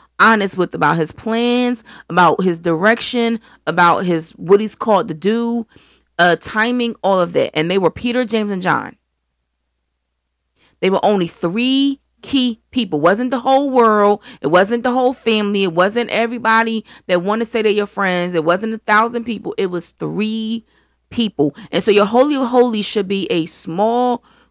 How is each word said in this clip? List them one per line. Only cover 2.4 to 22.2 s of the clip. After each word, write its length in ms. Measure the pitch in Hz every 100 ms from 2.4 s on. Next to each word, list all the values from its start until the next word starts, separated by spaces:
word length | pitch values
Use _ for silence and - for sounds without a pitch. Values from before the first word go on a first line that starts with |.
his 140 | 185 165
direction, 840 | 170 160 202 226 - 247 233 226 - _ -
about 360 | 170 175 165
his, 280 | 180 165 160
what 280 | - 165 202
he's 140 | 214
called 340 | - 226 202 165
to 40 |
do, 540 | 160 190 233 233 233 220 _ _ _ _ -
uh, 180 | 175 165
timing, 560 | - 220 226 247 233 220
all 160 | 185 190
of 140 | 175
that. 180 | 160 131
And 160 | - 165
they 80 | 190
were 140 | 180
Peter, 340 | - 254 247 240
James, 260 | 220 208
and 120 | 196
John. 340 | 180 139 104 - _ _ _ _ _ _ _ _ _ _ _ _ _ _ _ _ _ _
They 100 | 190
were 160 | 190 196
only 220 | 202 170
three 720 | - 170 202 254 269 277 277 _ _
key 360 | - 277 247 220 _
people. 280 | - 208 151
Wasn't 300 | 160 202 254
the 100 | 262
whole 300 | 247 269 285
world. 540 | 254 226 214 202 208 - -
It 60 | 151
wasn't 340 | 175 202 240
the 100 | 247
whole 220 | 247 254
family. 480 | 254 226 220 202 202
It 120 | 196
wasn't 360 | 165 190 226 240
everybody 720 | 202 233 240 220 226 226 220 - - -
that 160 | 180
want 220 | 180 220
to 20 | 233
say 160 | 233
they're 100 | 214
your 140 | 208 202
friends. 480 | - 196 180 175
It 100 | 175
wasn't 300 | 156 185 220
a 60 | 220
thousand 440 | - 214 233 240
people. 300 | 226 202 190 -
It 80 | 190
was 220 | 175 -
three 760 | - 156 160 214 220 220 226 - _ _ _ -
people. 460 | - 226 - 143 - 208
And 120 | 170
so 80 | -
your 140 | 202 202
holy 300 | 233